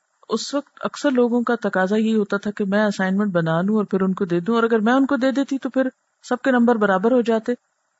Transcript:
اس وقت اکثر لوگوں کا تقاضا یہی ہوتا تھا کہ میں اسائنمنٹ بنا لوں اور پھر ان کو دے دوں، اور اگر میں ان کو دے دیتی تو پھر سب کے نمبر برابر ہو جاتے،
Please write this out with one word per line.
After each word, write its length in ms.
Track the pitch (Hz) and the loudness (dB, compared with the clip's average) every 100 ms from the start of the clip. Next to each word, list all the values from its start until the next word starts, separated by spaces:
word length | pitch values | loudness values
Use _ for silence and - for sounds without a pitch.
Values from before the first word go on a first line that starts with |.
| _ _ - | _ _ -8
اس 240 | 220 - | -6 -4
وقت 260 | 277 277 - | -8 -8 -10
اکثر 320 | 208 - 294 | -10 -4 -2
لوگوں 300 | 254 240 240 | 2 2 0
کا 140 | 240 233 | -2 -2
تقاضا 340 | 208 190 185 214 | -2 -2 0 0
یہی 200 | 220 220 | 0 0
ہوتا 220 | 202 202 | -2 -4
تھا 140 | 208 | -6
کہ 140 | 202 202 | -6 -2
میں 200 | 202 214 | 0 0
اسائنمنٹ 460 | 202 190 190 208 | 0 -2 0 0
بنا 300 | 175 165 165 | 0 0 0
لوں 140 | 190 214 | 0 0
اور 100 | 202 | 0
پھر 160 | 190 | 0
ان 120 | 190 | 0
کو 120 | 185 190 | -2 -2
دے 140 | 175 | -2
دوں، 160 | 175 233 | 0 0
اور 80 | |
اگر 160 | 226 226 | 2 2
میں 140 | 214 | 2
ان 120 | 262 269 | 2 2
کو 100 | 277 | 2
دے 160 | 262 | 0
دیتی 260 | 262 269 277 | 0 -2 -4
تو 120 | 262 | -4
پھر 180 | 262 262 - _ _ | -2 -2 -4 _ _
سب 180 | - 240 | -6 -4
کے 100 | - | 2
نمبر 240 | 247 233 240 | 4 4 4
برابر 360 | 208 185 220 | 2 2 2
ہو 100 | 254 | 2
جاتے، 300 | 226 226 220 247 _ _ _ _ | 2 0 -2 -8 _ _ _ _